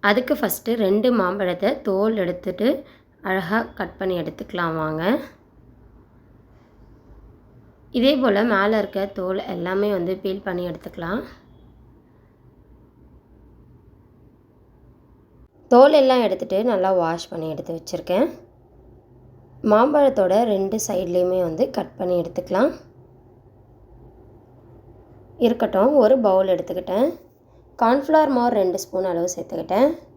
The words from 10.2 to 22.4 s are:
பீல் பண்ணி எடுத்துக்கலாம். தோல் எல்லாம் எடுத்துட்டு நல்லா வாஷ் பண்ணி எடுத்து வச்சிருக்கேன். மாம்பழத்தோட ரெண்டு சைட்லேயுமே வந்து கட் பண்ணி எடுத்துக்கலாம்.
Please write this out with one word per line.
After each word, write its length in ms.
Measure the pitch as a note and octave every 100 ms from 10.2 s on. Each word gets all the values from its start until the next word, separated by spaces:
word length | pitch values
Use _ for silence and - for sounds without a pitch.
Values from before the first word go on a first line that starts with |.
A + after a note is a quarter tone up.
பீல் 200 | G3 F#3+ G3
பண்ணி 180 | F3+ F3
எடுத்துக்கலாம். 500 | E3 - - E3+ G#3+ - - _ - - - - - _ _ _ _ - _ _ - - _ - - _ - - - - - - - _ _ - _ _ _ _ _ - _ _ _ _ _ - _ -
தோல் 220 | B3 C#4 D4+
எல்லாம் 240 | C4 B3+ A3
எடுத்துட்டு 320 | F#3 - F#3+ A#3
நல்லா 200 | G#3 F#3 F#3
வாஷ் 300 | E3 E3+ -
பண்ணி 160 | E3+ D#3+
எடுத்து 240 | D#3 - E3
வச்சிருக்கேன். 500 | - E3+ - F3+ D#4 - - - - - - - _ - - - - - A3
மாம்பழத்தோட 640 | G#3 B3+ D4 C#4 C4 F#3 G3 A#3
ரெண்டு 260 | G3 G3 A3
சைட்லேயுமே 540 | - F#3+ F3+ F3 F3+ F#3 F3
வந்து 180 | D#3+ C4+ -
கட் 200 | E3 -
பண்ணி 180 | F3+ F3+
எடுத்துக்கலாம். 480 | E3 -